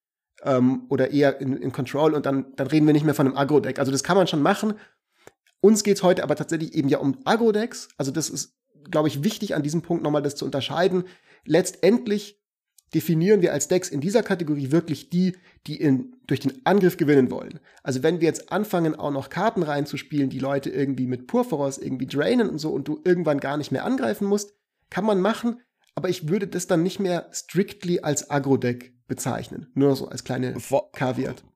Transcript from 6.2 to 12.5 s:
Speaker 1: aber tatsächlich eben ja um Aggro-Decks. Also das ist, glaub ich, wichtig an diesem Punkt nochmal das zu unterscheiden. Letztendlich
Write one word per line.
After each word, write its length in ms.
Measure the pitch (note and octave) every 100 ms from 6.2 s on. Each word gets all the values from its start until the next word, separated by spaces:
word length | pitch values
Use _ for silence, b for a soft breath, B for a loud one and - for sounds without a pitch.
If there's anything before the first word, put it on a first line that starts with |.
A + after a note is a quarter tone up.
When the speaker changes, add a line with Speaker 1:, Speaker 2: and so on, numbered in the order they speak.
Speaker 1:
aber 140 | D3 D3+
tatsächlich 380 | D#3 E3 D#3+
eben 140 | D#3 C#3
ja 100 | C#3+
um 200 | C#3 C3
Aggro-Decks. 640 | - G#3+ A#3 G#3 A#3 - - -
Also 160 | C3+
das 180 | D3 D3
ist, 240 | C#3+ - _ _ _ -
glaub 180 | D#3 D3+
ich, 160 | C#3
wichtig 320 | F3+ - G3+ D#3
an 80 |
diesem 180 | C#3+ E3
Punkt 220 | - E3+
nochmal 180 | D#3+ D3
das 140 | C#3+ -
zu 80 |
unterscheiden. 580 | - C#3 B2+ C#3+ F#3 F3+ F3+ B B B
Letztendlich 960 | B D#3+ F3 - F3 A#3+ B3 G3+ - - _